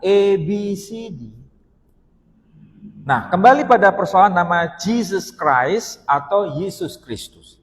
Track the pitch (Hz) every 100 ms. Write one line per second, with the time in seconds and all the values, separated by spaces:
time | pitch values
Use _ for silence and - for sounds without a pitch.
0 | 185 202 202 196 156 208 208 196 - 226
1 | 226 156 113 110 131 _ _ _ _ _
2 | _ _ _ _ _ _ - _ - -
3 | - 127 - 180 208 277 294 233 196 190
4 | 202 190 202 180 170 175 170 - 185 233
5 | 190 190 - - 151 131 127 202 233 -
6 | - 143 - 202 202 143 190 - 175 -
7 | - 107 - _ - _